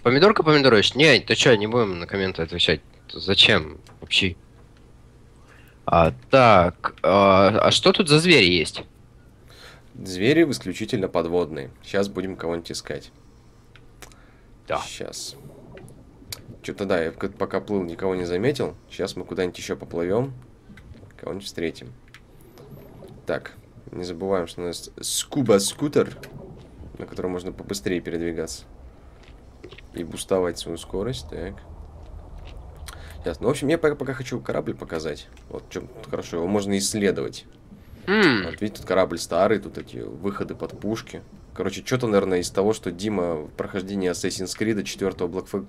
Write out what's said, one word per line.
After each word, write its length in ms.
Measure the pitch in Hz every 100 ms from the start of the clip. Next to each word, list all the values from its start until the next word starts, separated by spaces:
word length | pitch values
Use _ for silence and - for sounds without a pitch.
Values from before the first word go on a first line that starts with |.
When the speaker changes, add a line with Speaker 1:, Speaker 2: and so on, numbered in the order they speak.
Speaker 1:
Помидорка 380 | 123 135 196 208
Помидорович, 520 | 160 151 135 110 - 123
не, 240 | 156 113
ты 160 | - 110
че, 200 | 147 110
не 120 | 107
будем 320 | 120 104 87
на 60 | 85
комменты 340 | 98 95 90
отвечать. 380 | 82 87 - 82 - - -
Зачем 680 | - 92 98 - 101 78 - - -
вообще? 360 | - - 92 90 - - - - - - - - - - - - - - -
А, 280 | 85 80 - -
так, 640 | 135 120 98 87 - - -
а, 440 | 78 98 98 95 98 107
а 100 | 101
что 200 | - 180
тут 160 | 196 170
за 120 | 151
звери 260 | 175 147 90
есть? 380 | 87 73 - - - - - - - - - - - - 123
Speaker 2:
Звери 480 | 95 92 110 156 160
исключительно 600 | 113 92 87 113 117 92
подводные. 600 | 87 82 87 80 76 65 -
Щас 240 | - 98 101
будем 260 | 92 95 92
кого-нибудь 340 | 82 85 82
искать. 400 | - - 73 - - - - - - - - - - - - - - - - -
Speaker 1:
Да. 140 | 73 -
Speaker 2:
Щас. 480 | - 50 - - - - - - - - - - - - - - -
Че-то 240 | - - 98
да, 180 | 90
я 80 | 82
к-, 180 | 82 95
пока 300 | - 95 98
плыл, 240 | 95 101
никого 320 | 87 82 98 92
не 100 | 87
заметил. 500 | 90 120 147 87 76 -
Щас 240 | - 87 -
мы 80 | -
куда-нибудь 320 | 87 92 -
еще 180 | - 92
поплывем. 560 | - 85 87 107 135 127 - - - - - - - -
Кого-нибудь 280 | - 92 -
встретим. 440 | - 82 - - - - - - - - - - - - - - - -
Так, 280 | - - - - - -
не 120 | -
забываем, 440 | 90 85 95 95 85
что 140 | -
у 40 | 87
нас 240 | 82 - -
скуба-скутер, 1120 | - - - - 120 101 101 - 147 143 - - - - - - - - - -
на 80 | 90
котором 260 | - 92
можно 200 | 90 90
побыстрее 480 | - - 98 101 90
передвигаться. 640 | 82 82 85 80 82 - - - - - - - - - - - - - -
И 100 | -
бустовать 560 | 82 90 - 95 87 82
свою 180 | 87 82
скорость, 500 | - 92 107 127 -
так. 240 | 80 90 - - - - - - - - - - - - - - - - - 87
Ясно. 180 | 85
Ну, 40 | 104
в 40 |
общем, 160 | 147 139
я 100 | 165
пока, 160 | 151 147
пока 180 | 135
хочу 260 | 131 127 117
корабль 360 | - - - -
показать. 520 | 69 82 78 73 - - -
Вот, 140 | 67 -
че 120 | -
тут 280 | - - -
хорошо, 260 | - - 85
его 100 | 87
можно 300 | 104 98 98
исследовать. 680 | 98 107 101 80 62 - - - - - - - -
Speaker 1:
М. 380 | 214 180 113 90
Speaker 2:
Вот, 160 | -
видите, 160 | 107 -
тут 80 | -
корабль 320 | 92 90 85
старый, 400 | - 82 104 107
тут 180 | - -
эти 180 | 71 62
выходы 560 | 53 60 98 101 95 98
под 240 | 82 -
пушки. 440 | 104 110 - 87 - - - -
Короче, 260 | 95 98
че-то, 220 | - 123 120
наверное, 320 | 101 95 90
из 120 | 87
того, 220 | - 101
что 180 | 110 95
Дима 420 | 85 107 101 87 80
в 120 | 76
прохождении 600 | - 92 101 95 101 90
Assassin's 440 | 85 95 92 90 -
Creed 260 | 107 104
четвертого 440 | - - 95 90 90
Black 200 | 92 -
Flag, 140 | 101